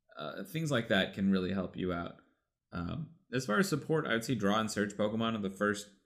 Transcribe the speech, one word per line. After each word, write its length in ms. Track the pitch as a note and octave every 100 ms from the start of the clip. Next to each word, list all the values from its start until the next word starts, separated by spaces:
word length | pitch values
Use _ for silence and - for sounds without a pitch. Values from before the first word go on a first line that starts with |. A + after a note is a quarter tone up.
| _ -
uh, 240 | D2+ F2+
things 260 | G2+ D#3 D#3+
like 180 | C3 A2+
that 260 | G2+ F#2
can 160 | - G2
really 220 | F#2+ F#2
help 240 | F#2+ F2+ -
you 160 | F2+
out. 240 | F2 F2 - _ _ _ _ _
Um, 380 | - F2 F2 D#3+ - -
as 140 | B2+ C3
far 120 | G#3
as 100 | F#3+
support, 380 | D3+ - D#3+ D3+
I 80 |
would 100 | A2+
say 100 | A2+
draw 240 | B2 G2 G#2+
and 120 | A2
search 260 | G#2+ G2+ -
Pokemon 400 | G#2+ A2+ A2+ A2+
are 60 |
the 80 | G2
first 360 | G2 G#2 G#2 - -